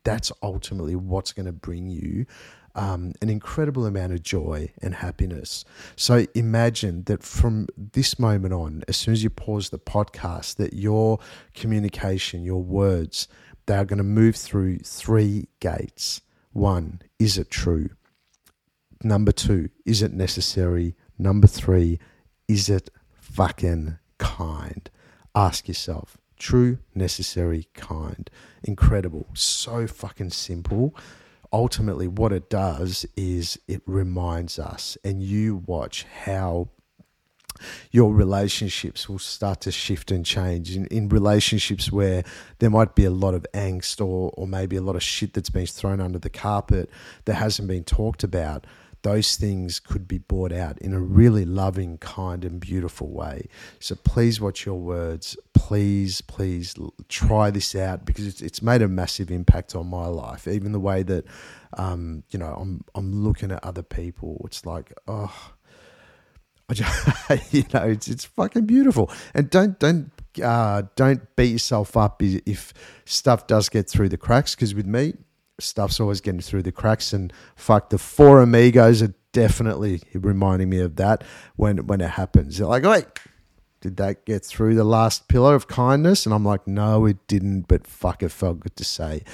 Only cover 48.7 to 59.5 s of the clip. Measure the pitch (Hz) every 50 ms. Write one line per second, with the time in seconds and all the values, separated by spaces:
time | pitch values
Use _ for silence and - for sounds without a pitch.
48.7 | - - _ _ - - - 104 104 110 107 - - - 117 104 98 95 90 87
49.7 | 82 - _ - - 98 92 - 92 92 - - 95 92 92 87 87 90 87 76
50.7 | - - - 95 95 95 90 92 95 95 117 120 107 107 92 85 90 98 95 98
51.7 | 92 95 95 85 82 82 - - - - 95 92 90 90 90 90 85 87 - -
52.7 | 92 95 85 82 - - - 73 71 76 78 76 69 69 - - - - - -
53.7 | - - - - - - - - - 120 117 117 113 107 107 98 92 - - 101
54.7 | 95 90 87 87 87 87 85 82 82 82 - - - - - _ - - - -
55.7 | 104 104 101 101 101 98 98 95 92 - - - - - 98 95 90 87 87 87
56.7 | - - 76 73 - - - - - - - - 110 107 107 104 101 101 - -
57.7 | - 95 95 92 92 92 - - - - 104 101 92 - - 82 - - 110 117
58.7 | 123 120 110 98 92 92 90 - - - 98 80 90 87 87 -